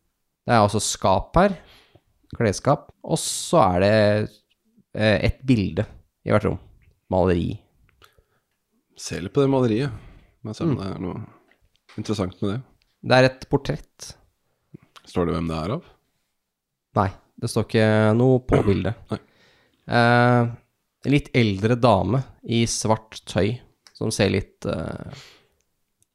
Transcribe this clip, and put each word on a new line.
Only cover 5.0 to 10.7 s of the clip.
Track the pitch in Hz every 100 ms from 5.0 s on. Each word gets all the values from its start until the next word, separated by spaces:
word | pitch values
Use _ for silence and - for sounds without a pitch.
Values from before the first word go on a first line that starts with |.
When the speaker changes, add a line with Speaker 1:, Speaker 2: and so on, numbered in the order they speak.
| 107 98 -
Speaker 1:
et | - 131
bilde | 120 92 82 104 - _ _ -
i |
hvert | 107
rom. | 98 87 - - _ _ -
Maleri. | 92 90 87 85 - _ _ _ _ _ _ _ _ _ _ _ _ _ -
Speaker 2:
Se | - 80
litt | 90
på | -
det | 135
maleriet. | 135 123 107 139 - - - _ _
Men | 110
se | 107
om | 165